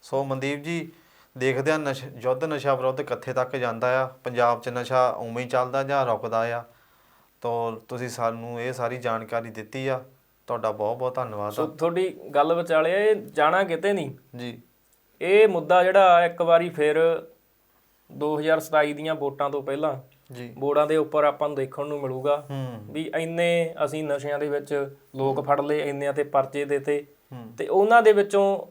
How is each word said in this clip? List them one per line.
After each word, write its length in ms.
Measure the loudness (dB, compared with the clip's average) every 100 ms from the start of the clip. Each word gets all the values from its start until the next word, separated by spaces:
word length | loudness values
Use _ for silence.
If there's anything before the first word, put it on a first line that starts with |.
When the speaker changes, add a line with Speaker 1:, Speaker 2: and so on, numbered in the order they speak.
Speaker 1:
ਸੋ 220 | -4 -4
ਮਨਦੀਪ 360 | -2 -4 -4 -4
ਜੀ, 320 | -6 -6 -8 -16 _ _ _ -2
ਦੇਖਦੇ 340 | 0 0 0
ਆ 60 | 0
ਨਸ਼-, 280 | -2 -6 -10 -6
ਯੁੱਧ 220 | -2 -2
ਨਸ਼ਾ 320 | -2 -4 0 0
ਵਿਰੁੱਧ 260 | 0 -2
ਕਿੱਥੇ 320 | -4 -6 -4
ਤੱਕ 220 | -4 -2 -2
ਜਾਂਦਾ 480 | -4 -2 0 0
ਆ, 40 | -2 -6
ਪੰਜਾਬ 380 | -8 0 2 2
'ਚ 80 | -4
ਨਸ਼ਾ 400 | -6 -2 2 2
ਉਵੇਂ 360 | 0 -6 -8 -2
ਹੀ 40 |
ਚੱਲਦਾ 340 | -2 0 -2
ਜਾਂ 220 | 0 0 0
ਰੁਕਦਾ 520 | -2 -2 -2 -2 -4
ਆ। 60 | -10 _ _ _ _ _ _ _
ਤੋ 400 | -4 -2 -4 -6 _
ਤੁਸੀਂ 220 | -8 -8
ਸਾਨੂੰ 520 | -2 -4 -4 -10 -8
ਇਹ 120 | -6
ਸਾਰੀ 240 | -4 -4 -4
ਜਾਣਕਾਰੀ 520 | -4 -4 -4 -6 -6
ਦਿੱਤੀ 380 | -12 -12 -6 -4
ਆ, 160 | -4 -6 _ _ _ -8
ਤੁਹਾਡਾ 240 | -4 -2
ਬਹੁਤ 260 | -2 -2 -2
ਬਹੁਤ 180 | -4 -4
ਧੰਨਵਾਦ 380 | -6 -6 -6
Speaker 2:
ਸੋ 100 | -4
Speaker 1:
ਆ। 20 | -6
Speaker 2:
ਤੁਹਾਡੀ 440 | -2 -2 0 -4 -6 -2 2
ਗੱਲ 180 | 2
ਵਿਚਾਲੇ 420 | 2 2 2 2 2
ਆ, 20 |
ਇਹ 180 | 2 2
ਜਾਣਾ 480 | -2 2 4 4
ਕਿਤੇ 300 | 0 0 0
ਨਹੀਂ। 180 | -2 -4 -10 _ -12
Speaker 1:
ਜੀ। 240 | -12 -12 -20 _ _ _ _ _
Speaker 2:
ਇਹ 260 | 2 6 6
ਮੁੱਦਾ 360 | 4 4 4
ਜਿਹੜਾ 420 | 6 6 8 8 4
ਇੱਕ 160 | 0
ਵਾਰੀ 280 | 4 4 4
ਫਿਰ 580 | 0 0 4 2 0 -6 _ _ _ _ _ _ _ _
ਦੋ 280 | -6 -4 -2
ਹਜ਼ਾਰ 200 | 2 0
ਸਤਾਈ 340 | 2 2 2
ਦੀਆਂ 220 | 0 -4 -4
ਵੋਟਾਂ 340 | -4 -2 -4
ਤੋਂ 120 | -4
ਪਹਿਲਾਂ 340 | -4 -2 -2 -4 -12 _ _
Speaker 1:
ਜੀ। 160 | -14 -14 -6
Speaker 2:
ਬੋਰਡਾਂ 300 | 0 2 4
ਦੇ 100 | 2
ਉੱਪਰ 260 | 2 2
ਆਪਾਂ 260 | 2 2 -4
ਨੂੰ 60 | -2
ਦੇਖਣ 300 | -6 -6 -8
ਨੂੰ 160 | -6
ਮਿਲੂਗਾ 460 | -6 -4 0 -2 -2
Speaker 1:
ਹੂੰ। 300 | -8 -8 -10
Speaker 2:
ਵੀ 300 | -10 -8 -6 -4
ਇੰਨੇ 600 | -4 -2 0 2 0 -2 -4
ਅਸੀਂ 180 | -2
ਨਸ਼ਿਆਂ 360 | -4 -4 -4 -4
ਦੇ 100 | -2
ਵਿੱਚ 460 | -4 -2 -4 -4 -8 _ -4
ਲੋਕ 220 | -2 -2
Speaker 1:
ਹੂੰ। 80 | 0
Speaker 2:
ਫੜ 160 | 0
ਲਏ, 280 | 2 -2 -2
ਇੰਨਿਆਂ 240 | -4 -4
ਤੇ 100 | -2
ਪਰਚੇ 420 | 0 0 0 -4 -2
ਦੇਤੇ। 400 | -2 0 -4 -4 _ _
Speaker 1:
ਹੂੰ। 180 | -16 -16 -10
Speaker 2:
ਤੇ 100 | 0
ਉਹਨਾਂ 340 | 2 6 8
ਦੇ 120 | 8
ਵਿੱਚੋਂ 460 | 6 4 2 2 0 -6